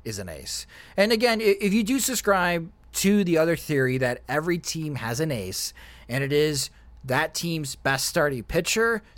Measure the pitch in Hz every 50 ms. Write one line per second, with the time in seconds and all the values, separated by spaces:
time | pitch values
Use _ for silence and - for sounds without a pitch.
0 | - 113 104 98 95 87 80 69 - - - - - - - - - - - 190
1 | 202 220 233 214 247 240 226 214 220 202 202 202 214 196 196 233 208 202 269 269
2 | - 262 247 - - 208 196 185 175 175 175 170 165 170 - - - - - -
3 | - 196 208 208 196 175 165 156 160 170 165 - - - 151 135 131 127 127 127
4 | 131 120 123 - - - 135 151 160 175 170 165 - - - 160 156 151 139 123
5 | 113 117 117 131 160 160 131 107 92 92 98 - - - - - - - - -
6 | - - 120 135 139 135 147 147 151 156 147 135 - - - - - - - -
7 | - 127 127 147 160 165 - - 170 170 165 156 147 135 - - - 135 135 127
8 | - - - 175 147 147 135 120 98 - - 165 - - - 220 226 233 233 208
9 | - - -